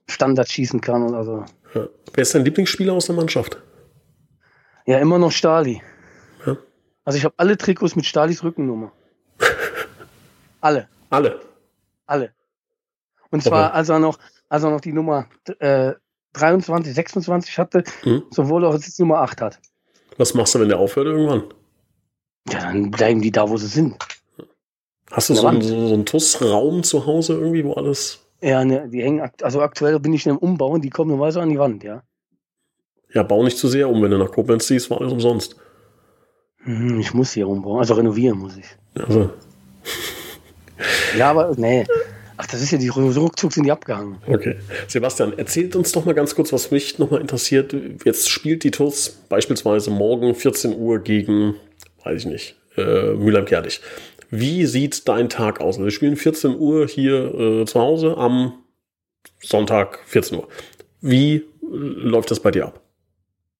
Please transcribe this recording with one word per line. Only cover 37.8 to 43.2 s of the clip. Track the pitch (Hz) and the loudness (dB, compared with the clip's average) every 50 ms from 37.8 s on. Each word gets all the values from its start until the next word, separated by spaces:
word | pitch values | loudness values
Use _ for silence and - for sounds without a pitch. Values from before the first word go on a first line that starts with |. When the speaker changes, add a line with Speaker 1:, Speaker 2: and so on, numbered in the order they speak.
Speaker 1:
also | 120 113 113 | 2 4 4
renovieren | 110 117 113 104 110 123 127 107 95 | 4 4 2 2 2 2 2 2 0
muss | 95 95 95 | -4 -10 -14
ich. | 98 - - - _ _ _ - | -16 -20 -20 -20 _ _ _ -10
Speaker 2:
Also. | - - - 107 110 98 - - - - - - _ - - - - - - - - - - - - - - - - - - - - - - - - - - - - - - - | -6 -2 2 4 4 4 2 -2 -8 -18 -20 -20 _ -20 -20 -20 -16 -12 -10 -10 -8 -10 -10 -12 -12 -16 -16 -18 -20 -20 -20 -20 -20 -20 -20 -12 -6 -4 -2 0 0 0 0 2
Speaker 1:
Ja, | 110 127 143 | 2 4 4
aber, | 151 160 165 175 143 | 4 4 2 2 0
nee. | 123 113 117 127 127 - - 466 466 480 - - - - - - - | 0 2 2 2 2 2 2 0 -2 -2 -4 -10 -18 -20 -18 -14 -14
Ach, | - | -12
das | - - 120 | -10 -8 -6
ist | 135 139 | -2 -2
ja | 170 139 | 0 0
die, | 127 123 | 0 0
ruckzuck | 117 131 135 131 123 147 | 0 2 2 2 2 2